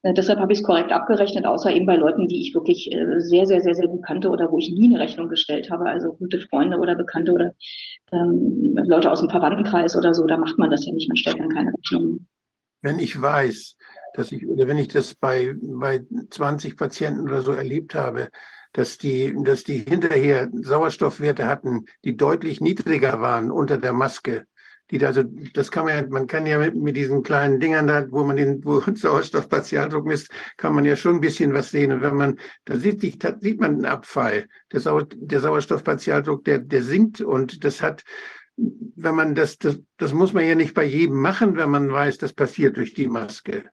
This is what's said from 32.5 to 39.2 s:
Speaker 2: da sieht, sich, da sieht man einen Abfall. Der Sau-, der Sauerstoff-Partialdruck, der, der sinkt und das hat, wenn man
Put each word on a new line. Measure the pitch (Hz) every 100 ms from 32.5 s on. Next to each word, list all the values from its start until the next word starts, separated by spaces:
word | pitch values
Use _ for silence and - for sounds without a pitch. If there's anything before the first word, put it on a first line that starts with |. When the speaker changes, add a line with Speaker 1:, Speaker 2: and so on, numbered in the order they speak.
| -
Speaker 2:
da | - 123
sieht, | 180 208
sich, | 185 -
da | 170 -
sieht | 202 214
man | 220
einen | 147 131
Abfall. | 131 - 143 120 104 - - _
Der | 139
Sau-, | 156 151
der | 151 - 147 147
Sauerstoff-Partialdruck, | 147 151 139 156 156 143 - 147 143 139
der, | - 139
der | 135 135
sinkt | 120 175 220 -
und | - 131 131 -
das | 147 -
hat, | - - - - - - _ -
wenn | 233 - - - 160
man | 160